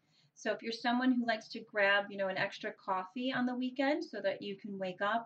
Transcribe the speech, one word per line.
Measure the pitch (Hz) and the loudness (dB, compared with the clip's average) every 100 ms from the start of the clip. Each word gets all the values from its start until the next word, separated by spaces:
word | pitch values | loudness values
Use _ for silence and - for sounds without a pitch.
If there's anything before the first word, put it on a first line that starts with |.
| _ _ _ - | _ _ _ -8
So | 226 | -4
if | 208 | -2
you're | 226 | -4
someone | 226 247 247 254 | -2 0 4 4
who | 240 233 | 4 2
likes | 220 - | -2 -4
to | 226 | -12
grab, | - - 294 302 302 | -4 4 6 6 2
you | 202 | -2
know, | 190 | -2
an | 190 | 0
extra | 196 - 214 | -2 -4 -8
coffee | - - 185 196 247 254 | -6 -2 -2 -2 -4 -2
on | 254 247 | 0 0
the | 247 | 0
weekend | 254 254 277 311 - | -2 0 0 0 -2
so | 208 | -2
that | 196 185 | -2 -2
you | 202 196 | -4 -8
can | 208 196 | -8 -6
wake | 190 180 | -6 -2
up | 202 226 | 0 0